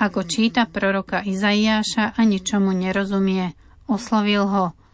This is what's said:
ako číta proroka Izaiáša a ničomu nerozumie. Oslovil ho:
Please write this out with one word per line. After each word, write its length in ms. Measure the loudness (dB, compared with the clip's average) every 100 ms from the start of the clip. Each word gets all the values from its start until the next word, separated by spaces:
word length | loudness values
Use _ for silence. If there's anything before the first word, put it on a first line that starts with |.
ako 240 | -2 -2 -4
číta 400 | 0 0 2 -2
proroka 560 | 0 0 0 -2 -4
Izaiáša 920 | -4 -2 0 2 2 0 0 -2 -2
a 80 | 2 2
ničomu 480 | 2 0 0 0
nerozumie. 840 | 0 -2 -2 -2 0 0 0 -2 -8 -20 -20 -4
Oslovil 560 | -4 0 0 2 2 2
ho: 200 | 0 -2 -4 _